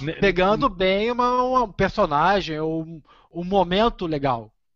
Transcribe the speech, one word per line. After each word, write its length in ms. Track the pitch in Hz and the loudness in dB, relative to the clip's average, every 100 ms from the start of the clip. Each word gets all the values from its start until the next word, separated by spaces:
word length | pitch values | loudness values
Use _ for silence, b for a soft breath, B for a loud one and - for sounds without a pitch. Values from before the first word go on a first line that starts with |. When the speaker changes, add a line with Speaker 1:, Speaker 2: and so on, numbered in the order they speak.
Speaker 1:
Ne-, 120 | 139 | -2
Speaker 2:
pegando 520 | 165 196 180 185 220 269 | 0 0 2 2 2 0
Speaker 1:
n-, 60 | |
Speaker 2:
bem 360 | 180 185 196 220 | 0 0 0 -2
uma, 320 | 240 247 247 | 0 0 0
uma, 200 | 254 254 | 2 0
um 80 | 226 | 0
personagem 840 | - 190 - 185 143 170 202 160 151 | 0 -2 2 0 2 2 2 -2 -4
ou 220 | 160 160 | -4 -4
um, 200 | 160 165 b b b | -8 -12 b b b
um 120 | 165 | -12
momento 640 | 175 196 175 185 233 226 180 | -2 0 2 2 0 0 -4
legal. 460 | 151 139 120 110 _ _ | -2 -2 -2 -6 _ _